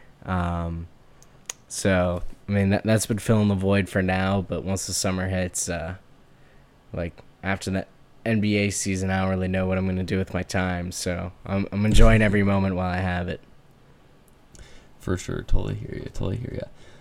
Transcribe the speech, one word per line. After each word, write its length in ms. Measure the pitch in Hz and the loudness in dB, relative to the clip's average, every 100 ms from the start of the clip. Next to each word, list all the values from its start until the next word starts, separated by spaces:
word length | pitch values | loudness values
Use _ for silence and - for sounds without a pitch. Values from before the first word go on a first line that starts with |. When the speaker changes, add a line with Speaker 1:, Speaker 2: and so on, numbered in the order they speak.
| - - | -20 -16
Speaker 1:
Um, 600 | - 92 87 85 85 85 85 - - - - - - - - | -4 -2 -2 -2 -4 -8 -10 -18 -20 -20 -20 -20 -16 -16 -12
so, 560 | - 101 92 90 87 - - - | -4 0 2 2 -2 -6 -10 -2
I 20 | |
mean, 200 | 101 98 | 2 2
that, 120 | 101 | 2
that's 220 | 107 110 | 2 0
been 140 | - 110 | 0 -2
filling 280 | - 107 104 | 2 4 4
the 80 | |
void 340 | 95 98 101 92 | 2 2 2 2
for 120 | 101 | 0
now, 400 | 92 92 95 98 | 0 2 2 0
but 220 | 90 85 | -2 -4
once 240 | 92 98 - | -4 -4 -4
the 60 | |
summer 360 | 90 98 92 92 | -2 -2 -2 -2
hits, 400 | 92 90 - - | -2 -2 -4 -6
uh, 260 | 85 82 95 - - - - - - - _ - | -6 -8 -10 -16 -20 -20 -20 -20 -20 -20 _ -12
like, 300 | - 85 - - - | -6 -6 -8 -20 -8
after 260 | 95 95 101 | -4 -4 -2
the 160 | 95 - - - - | -4 -4 -16 -20 -8
N 160 | 113 110 | -2 0
B 140 | 104 101 | 2 2
A 120 | 101 | 0
season, 400 | - 101 92 95 | -2 -4 -2 0
I 100 | 95 | 0
don't 80 | 95 | 0
really 180 | 92 92 | 0 0
know 200 | 92 92 | 0 0
what 100 | 92 | 0
I'm 80 | |
gonna 180 | 95 92 | 0 -2
do 140 | 90 95 | -2 -2
with 160 | 95 | -2
my 80 | 92 | -6
time, 500 | 92 95 92 87 87 | -4 -2 -2 -4 -6
so 400 | - 90 87 90 - | -6 -6 -6 -8 -12
I'm, 220 | - 98 98 | -4 -4 -2
I'm 140 | 101 | 0
enjoying 380 | 107 98 110 110 | 4 8 10 8
every 200 | 107 101 | 4 4
moment 320 | 101 98 95 | 2 2 0
while 160 | 90 90 | 0 -2
I 60 | 90 | -2
have 300 | 95 90 90 | -2 -2 -4
it. 120 | - - - - - - - - - - - - - - - - - | -8 -12 -20 -20 -20 -20 -20 -20 -20 -20 -20 -20 -20 -20 -20 -20 -10
Speaker 2:
For 160 | - | -4
sure, 280 | 92 - - | -4 -4 -6
totally 320 | - - 101 | 2 2 2
hear 240 | 104 - - | -6 -8 -10
ya, 60 | |
totally 320 | - - 98 107 | -8 -4 -4 -4
hear 220 | - - | -6 -10
ya. 60 | - - - - | -10 -16 -20 -20